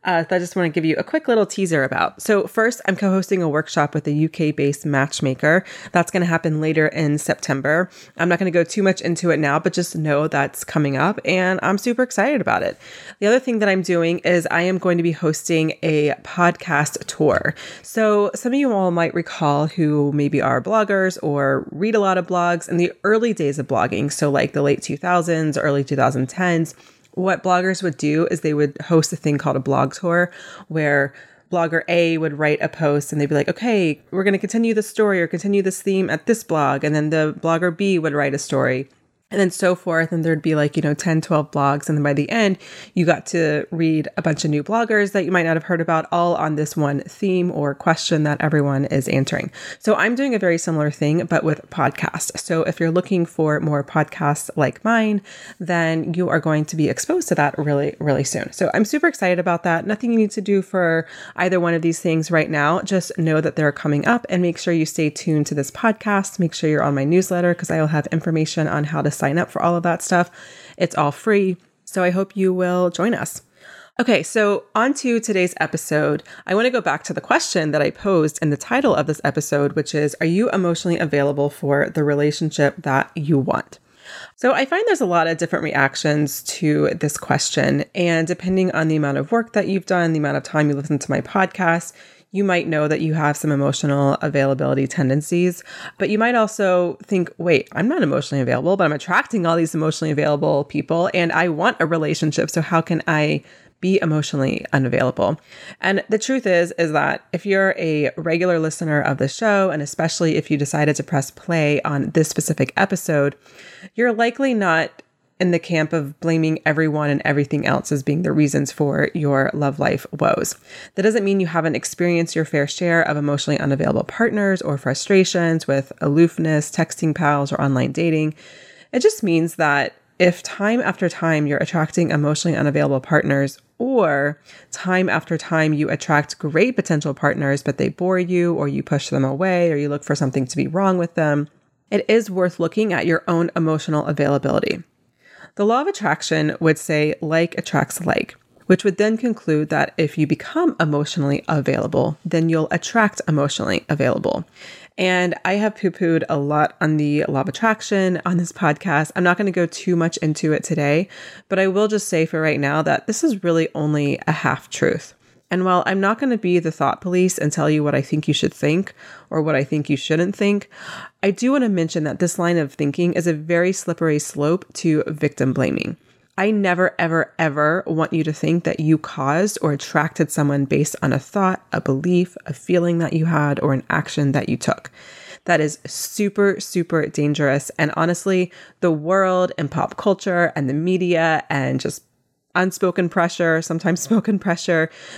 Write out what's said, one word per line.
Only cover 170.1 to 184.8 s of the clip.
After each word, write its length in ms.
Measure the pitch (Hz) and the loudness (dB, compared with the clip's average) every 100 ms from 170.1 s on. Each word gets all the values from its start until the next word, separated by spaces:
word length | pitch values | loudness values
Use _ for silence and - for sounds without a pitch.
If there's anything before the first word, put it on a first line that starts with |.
| 160 180 196 | 0 0 0
think, 320 | 202 202 - - - - - _ | 0 0 -4 -18 -16 -16 -18 _
I 80 | 196 | -2
do 220 | 190 247 | 0 0
wanna 160 | 277 240 | 2 2
mention 360 | 185 160 170 | 2 0 -2
that 160 | 151 - | -4 0
this 180 | 175 - | -2 0
line 180 | 175 170 | 0 2
of 160 | 143 | 0
thinking 400 | - 143 143 175 | -2 -2 2 0
is 120 | 180 170 | 2 0
a 60 | |
very 400 | 151 156 170 180 | -2 0 0 2
slippery 460 | 185 - 165 165 151 | 0 -4 -2 0 0
slope 460 | - 156 147 185 - | -2 -2 0 0 -4
to 280 | - 170 151 - | -4 0 0 0
victim 440 | 151 147 - 131 | -2 -4 0 -2
blaming. 440 | 131 110 - - 165 _ _ _ - | 0 0 -2 -6 -10 _ _ _ -2
I 140 | 196 | 0
never, 420 | 208 196 175 185 - | 2 2 2 2 2
ever, 360 | 170 165 - - | 0 0 -2 -2
ever 440 | 160 143 151 175 - | -2 2 2 2 -2
want 280 | 160 160 | -2 0
you 100 | 165 | 0
to 80 | 156 | -2
think 320 | 156 156 170 | -2 0 2
that 160 | 170 - | 0 0
you 160 | 156 156 | 2 2
caused 640 | - - 135 156 208 - | 2 -4 0 0 0 0
or 120 | 160 | -2
attracted 580 | 143 - 160 156 - 151 | -2 -2 -2 -2 -2 -2
someone 340 | - 143 143 | 0 0 0
based 320 | 139 143 151 - | 0 0 0 -2
on 100 | 151 | -2
a 60 | - | -2
thought, 420 | - 202 185 185 _ | -4 -2 0 -2 _
a 100 | - | -4
belief, 520 | - 135 170 180 180 - - | -2 -2 2 2 0 -6 -12
a 80 | |
feeling 440 | 147 - 180 175 170 | -12 0 0 2 0
that 140 | 165 | 0
you 140 | 165 165 | 0 2
had, 340 | 160 147 143 | 2 2 0
or 140 | 147 | 0
an 80 | 135 - | 0 0
action 420 | 160 - - 143 | -4 -2 -2 0
that 160 | 135 - | 0 -2
you 80 | 123 | -2
took. 340 | - - | -2 -4